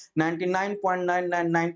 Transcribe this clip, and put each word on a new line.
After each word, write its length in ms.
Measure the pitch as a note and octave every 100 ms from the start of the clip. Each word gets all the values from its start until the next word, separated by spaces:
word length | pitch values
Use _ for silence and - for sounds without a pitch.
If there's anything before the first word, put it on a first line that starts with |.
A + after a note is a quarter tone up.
| - D#3
नाइंटी 280 | D#3+ E3+ F3+
नाइन 280 | F#3 G3+
पॉइंट 300 | G3+ G3 F#3
नाइन 240 | F3+ F3+ F3+
नाइन 220 | F3 E3+
नाइन 220 | E3+ E3+